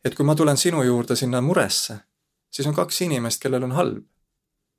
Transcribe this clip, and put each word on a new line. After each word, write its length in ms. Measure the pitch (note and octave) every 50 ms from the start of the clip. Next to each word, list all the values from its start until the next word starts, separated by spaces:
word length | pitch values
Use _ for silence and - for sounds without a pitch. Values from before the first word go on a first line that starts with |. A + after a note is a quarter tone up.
| -
Et 100 | C3 -
kui 100 | - D3
ma 100 | C#3+ D#3
tulen 220 | D3+ E3 D3 C#3+ C3
sinu 260 | - F3+ E3+ D#3 C3
juurde 320 | B2 B2 A#2+ A#2 - B2+
sinna 260 | A2+ C#3 B2 B2 B2+
muresse, 560 | B2 D3 F#3 F3 B2+ G2 - - - - A2 G2 - _ _ _ _ _ _ _ _ _ -
siis 140 | - C#3 C#3+
on 80 | -
kaks 260 | E3+ F3 F3 - -
inimest, 400 | F#3 F3 D3+ B2+ A#2 A#2 - -
kellel 220 | - C#3 C3 B2+ B2+
on 80 | B2+
halb. 300 | B2+ E3 F3+ - - G#2 - _ _ _ _ _ _ _ _ _ _ _ _ _ _